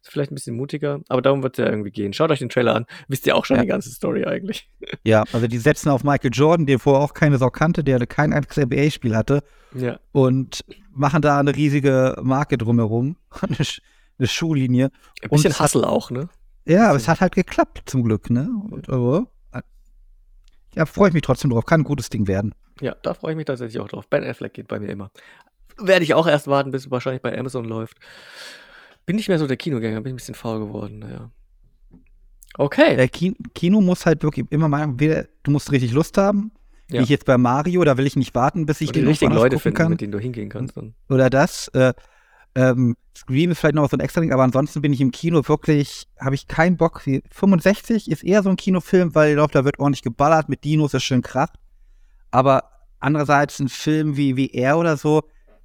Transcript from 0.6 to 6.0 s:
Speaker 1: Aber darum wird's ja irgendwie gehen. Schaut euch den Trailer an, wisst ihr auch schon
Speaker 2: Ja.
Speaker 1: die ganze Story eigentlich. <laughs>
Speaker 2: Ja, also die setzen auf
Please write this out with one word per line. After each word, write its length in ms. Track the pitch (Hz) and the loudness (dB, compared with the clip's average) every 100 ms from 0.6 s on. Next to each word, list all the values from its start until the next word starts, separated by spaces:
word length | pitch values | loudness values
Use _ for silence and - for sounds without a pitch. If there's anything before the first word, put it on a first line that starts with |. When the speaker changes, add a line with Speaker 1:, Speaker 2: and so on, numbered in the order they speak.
| 139 151 147 143 - | -8 -6 -6 -6 -4
Speaker 1:
Aber 100 | 127 | 0
darum 220 | 127 139 | 2 2
wird's 160 | 131 - | -2 -2
ja 80 | 113 | -2
irgendwie 220 | 107 101 | -2 -6
gehen. 240 | - 101 | -6 -6
Schaut 160 | 101 160 | -2 0
euch 80 | 139 | 0
den 100 | 120 | -2
Trailer 260 | - 120 | 0 2
an, 120 | 110 120 - - | 2 -2 -14 -10
wisst 200 | 139 - | -4 2
ihr 100 | - | 2
auch 80 | |
schon 120 | - 262 | 2 0
Speaker 2:
Ja. 40 | |
Speaker 1:
die 60 | 220 | 0
ganze 220 | 180 - | -2 -6
Story 340 | - - - | -8 -4 -4
eigentlich. 460 | - - 190 - - - | -4 -6 -8 -12 -14 -20
<laughs> 240 | - - | -16 -8
Speaker 2:
Ja, 200 | 107 107 107 | 2 2 2
also 120 | 117 117 | -2 -2
die 120 | 120 | 0
setzen 320 | 117 143 151 | 0 0 0
auf 120 | 135 | 0